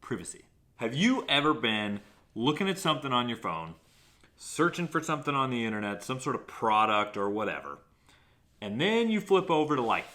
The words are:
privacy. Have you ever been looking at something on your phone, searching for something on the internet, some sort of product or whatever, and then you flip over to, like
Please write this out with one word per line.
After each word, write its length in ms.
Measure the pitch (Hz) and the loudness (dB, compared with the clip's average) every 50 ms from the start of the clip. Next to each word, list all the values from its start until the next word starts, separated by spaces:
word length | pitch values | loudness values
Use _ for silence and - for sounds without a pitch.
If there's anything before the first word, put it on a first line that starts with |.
privacy. 420 | - - 127 98 87 - - - - _ _ _ _ _ _ | -8 -8 -8 -8 -8 -12 -14 -16 -18 _ _ _ _ _ _
Have 180 | _ 123 113 120 | _ -6 -4 0
you 300 | 139 180 233 262 262 - - | 2 2 2 2 2 0 0
ever 260 | 143 139 143 151 151 | 0 2 4 2 2
been 460 | - - 117 110 107 107 104 101 101 - - - _ _ _ _ | 2 2 0 0 0 0 -2 -4 -6 -8 -14 -20 _ _ _ _
looking 340 | 107 113 131 151 147 202 190 | -2 0 0 0 2 0 -2
at 100 | 190 185 | -2 -2
something 340 | - 170 151 143 139 139 | 0 0 0 0 -2 0
on 160 | 127 123 120 120 | 0 0 0 0
your 100 | 117 110 | -4 -4
phone, 360 | - 101 82 82 82 82 85 - _ _ _ _ _ _ _ _ - - _ | -4 -4 -4 -4 -6 -10 -12 -18 _ _ _ _ _ _ _ _ -20 -20 _
searching 520 | _ - - - - 151 170 170 - 175 165 | _ -16 -14 0 2 2 2 2 -2 -6 -2
for 120 | - 165 | -2 -4
something 340 | - - 160 147 143 - 143 | -2 -2 -4 -4 -2 -2 0
on 160 | 139 135 131 | 0 0 0
the 140 | 123 120 117 | 0 -2 -2
internet, 380 | 113 110 107 104 104 104 98 | -2 -2 -2 -2 -4 -6 -6
some 180 | - - 131 131 | -6 -8 -8 -6
sort 140 | - 147 131 | -4 -4 -4
of 120 | 113 - | -4 -6
product 720 | - - - - 113 107 107 107 110 107 104 104 104 - | -8 -10 -2 2 4 6 6 6 6 4 2 2 0 -2
or 120 | 104 101 101 | -2 -2 0
whatever, 480 | 101 107 107 98 82 71 69 71 71 - - _ _ _ _ - - - _ _ _ _ _ _ _ _ | 0 0 -2 -2 -4 -4 -8 -10 -12 -14 -16 _ _ _ _ -20 -20 -20 _ _ _ _ _ _ _ _
and 200 | - 104 101 113 | -8 -6 -2 0
then 300 | 151 196 220 233 233 226 | 0 2 2 2 2 2
you 100 | 220 208 | 2 0
flip 300 | - - 202 190 180 185 | 2 4 4 4 6 4
over 260 | 170 151 156 147 151 | 2 2 4 2 2
to, 60 | 135 | 0
like 240 | 123 113 104 87 80 - | 2 2 0 0 -2 -6